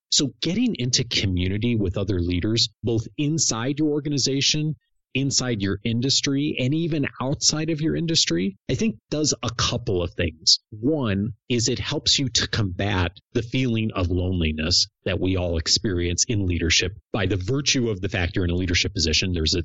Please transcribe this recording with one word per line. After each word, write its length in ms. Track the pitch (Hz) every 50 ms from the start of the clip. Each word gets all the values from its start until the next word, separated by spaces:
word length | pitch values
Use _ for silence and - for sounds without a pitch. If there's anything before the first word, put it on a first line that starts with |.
| _ _
So 220 | - - 151 123 - _
getting 340 | - 160 185 220 254 233 180
into 260 | - 123 131 - - 127
community 720 | 123 - - - 98 90 90 92 92 98 104 117 120 117
with 220 | 107 101 87 -
other 220 | 104 98 98 98 87
leaders, 500 | 85 87 90 90 98 107 113 117 - - - _ -
both 240 | 120 117 107 107 - -
inside 600 | - 147 147 160 165 - - 123 113 117 139 147 143
your 240 | 156 147 147 151 135
organization, 720 | 151 147 131 120 139 135 139 139 - - 151 151 156 151 - _ _ _ _ _ _ -
inside 460 | 131 139 139 - - 131 123 123 -
your 180 | 98 98 101 101 -
industry, 720 | 117 113 120 127 139 - - - 143 139 139 147 151 - -
and 140 | 127 127 151
even 340 | 160 170 156 165 151 131 - - -
outside 480 | 123 131 - - - - - 151 160 160
of 100 | 165 147
your 160 | 160 156 151
industry, 640 | 151 170 165 165 - - - 165 170 190 196 98 - _ -
I 60 | 131
think 220 | - 113 113 123 - - _
does 240 | 151 151 156 131 - - 120
a 60 | 117
couple 500 | 117 - - - 120 123 - - 95 87
of 120 | 85 85 -
things. 460 | - 85 82 80 80 87 - - - _ _
One 640 | 110 104 110 143 160 147 127 107 98 98 101 - - - _
is 220 | - 123 117 113 131
it 100 | 120 -
helps 400 | - - 143 160 - - - -
you 80 | 139 113
to 180 | - - -
combat 640 | - - 120 107 95 90 95 98 104 101 92 87 85 - - - _
the 120 | - 120 113
feeling 480 | - - 131 131 123 113 110 110 110 -
of 140 | 95 90 85
loneliness 800 | 90 90 90 92 92 90 82 78 76 78 78 92 95 - - - _ _ -
that 160 | 104 90 -
we 160 | 90 92 95
all 200 | 90 90 85 85
experience 680 | 78 - - - - - 110 90 87 87 87 87 - -
in 200 | - 113 101 98
leadership 500 | 90 87 76 - 85 - - 92 90 104 - - _ -
by 140 | 113 95
the 100 | 92 104
virtue 520 | 92 92 107 135 143 139 - - 135 117 113
of 120 | 104 90
the 80 | 95 95
fact 260 | - 92 87 82 -
you're 80 | 101 90
in 80 | 87
a 40 | 87
leadership 380 | 90 92 87 90 - - 90 -
position. 380 | 98 92 82 76 - 98 95
There's 240 | 90 82 80 80 -
a, 80 | 90 80